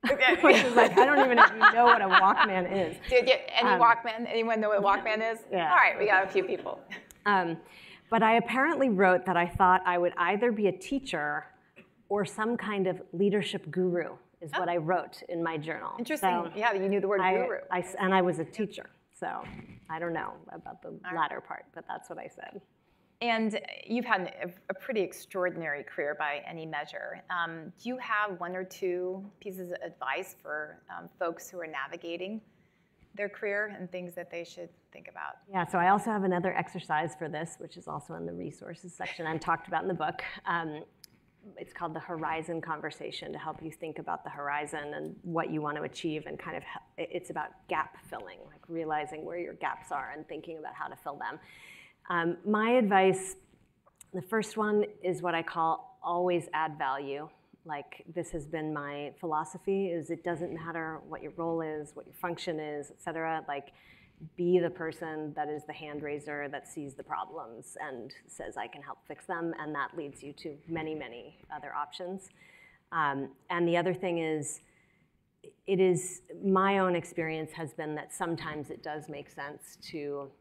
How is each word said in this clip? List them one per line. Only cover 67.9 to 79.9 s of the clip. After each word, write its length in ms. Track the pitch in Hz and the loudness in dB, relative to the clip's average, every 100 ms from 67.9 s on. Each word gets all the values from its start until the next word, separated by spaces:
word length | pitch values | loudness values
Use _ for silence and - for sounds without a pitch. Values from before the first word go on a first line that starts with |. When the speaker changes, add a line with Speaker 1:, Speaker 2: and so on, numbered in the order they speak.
| 131 131 - _ | -10 -14 -18 _
Speaker 2:
says, 300 | - 104 - | -16 -14 -10
"I 120 | 113 | -12
can 140 | - | -12
help 180 | 139 117 _ | -16 -18 _
fix 200 | 151 - | -18 -8
them," 280 | 175 165 165 | -6 -6 -8
and 160 | 151 147 | -8 -6
that 140 | 135 160 | -6 -8
leads 260 | 143 139 | -12 -12
you 80 | 139 | -18
to 240 | 139 165 147 160 | -14 -14 -14 -10
many, 260 | 165 160 156 | -8 -6 -8
many 500 | 127 120 120 - - | -10 -14 -18 -20 -16
other 200 | 151 147 | -14 -10
options. 560 | - 147 - 180 190 - _ - - - _ _ | -8 -8 -10 -10 -10 -14 _ -20 -20 -20 _ _
Um, 380 | 165 147 139 139 - _ | -2 0 -2 -6 -12 _
and 180 | 175 170 | 0 2
the 80 | 170 | 2
other 180 | 180 | 2
thing 260 | 180 190 170 | -2 -2 -2
is, 420 | 160 156 139 - _ _ _ _ _ _ _ _ - _ - | -2 -2 -4 -10 _ _ _ _ _ _ _ _ -20 _ -2
it 140 | 190 | 2
is 400 | 190 180 - - _ - | 4 4 -2 -12 _ -4
my 380 | 196 190 196 196 | 4 4 6 4
own 160 | 185 175 | 2 0
experience 560 | - - 160 160 156 | -2 -6 -4 -4 -6
has 220 | 160 160 | -8 -10
been 220 | - 156 151 | -8 -6 -6
that 180 | - | -8
sometimes 560 | - 175 165 160 151 139 | -6 -4 -4 -6 -8 -10
it 120 | 123 | -12
does 280 | 160 151 151 | -10 -10 -10
make 200 | 147 143 | -14 -14
sense 480 | - 139 147 - - - | -12 -12 -12 -20 -20 -12